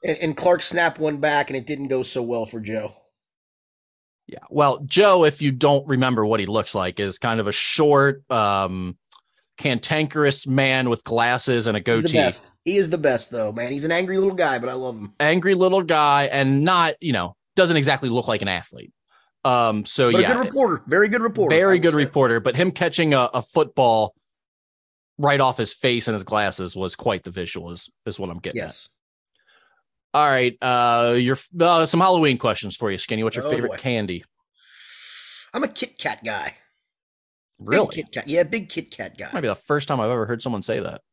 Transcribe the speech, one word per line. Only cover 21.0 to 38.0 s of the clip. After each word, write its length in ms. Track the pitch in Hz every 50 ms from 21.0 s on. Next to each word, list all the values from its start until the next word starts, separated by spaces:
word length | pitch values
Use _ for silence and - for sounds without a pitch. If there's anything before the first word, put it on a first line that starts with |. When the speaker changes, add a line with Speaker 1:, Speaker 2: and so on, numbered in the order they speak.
| 208 208
Speaker 1:
good 140 | 202 240 226
reporter, 320 | 233 214 220 202 151 156
I 40 | 160
Speaker 2:
Very 160 | 185 196 190
Speaker 1:
would 80 | 180 156
Speaker 2:
good 100 | 170 151
Speaker 1:
say. 40 |
Speaker 2:
reporter, 440 | 151 147 131 - 147 135 123 117 113
but 160 | 104 131 120
him 160 | 131 180 185 -
catching 420 | - 180 175 143 - 170 156 147
a, 160 | 135 123 120 -
a 100 | 127 113
football 720 | - - 165 156 135 - - 131 120 113 110 107 98 _ _ _ _ _ _ _ _ _ _ _ _ _ _ _ _ _ _ _ _ _ -
right 220 | 147 143 143 139
off 160 | 135 131 127
his 160 | - 117 101 -
face 360 | - - 131 120 120 110 -
and 60 | 113
his 100 | 104 95
glasses 500 | - - 107 104 98 - - 92 90 -
was 220 | 95 95 90 -
quite 260 | - - 120 104 92 -
the 80 | 92
visual, 400 | 87 95 87 82 - 92 85 87
is, 180 | 87 87 - - _ _ _
is 140 | - 101 -
what 100 | 95 90
I'm 120 | 87 87
getting 200 | - 90 - 113
at. 60 | 95
Speaker 1:
Yes. 220 | 80 - - - - _ _ _ _ _ _ _ _ _ _ _ _ _ _ _ _ _ _ _ _ _ _ _ _ _
Speaker 2:
All 140 | 143 151
right, 300 | 147 135 131 127 123 120 _ -
uh, 520 | 127 123 123 120 120 120 117 120 120 120 123
your, 180 | 123 123 135 131 - - - 175
uh, 240 | 170 170 175 165 160
some 160 | 151 - 170
Halloween 380 | 180 190 185 175 160 147 131 117
questions 360 | - 120 107 - - 104 92
for 160 | - 120 107
you, 60 | 98
Skinny. 260 | 90 - - 113 110 110
What's 140 | 110 -
your 80 | 127 123
Speaker 1:
Oh, 60 | 147
Speaker 2:
favorite 220 | 156 123 120 113 -
Speaker 1:
boy. 40 |
Speaker 2:
candy? 480 | - - 135 123 113 104 95 90 87 - _ _ _ _ _ _ _ _ _ - - - - - - - - - - - - - - - - -
Speaker 1:
I'm 100 | - 285
a 60 | -
Kit 300 | - - - - _ _
Kat 260 | - 147 110 - -
guy. 320 | 113 107 98 76 - - _ _ _ _ _ _ _ _ _ _ _ _ _ _ _ _ _ _ _ _ _
Big 100 | 104 101
Speaker 2:
Really? 260 | 120 185 208 - -
Speaker 1:
Kit 180 | 160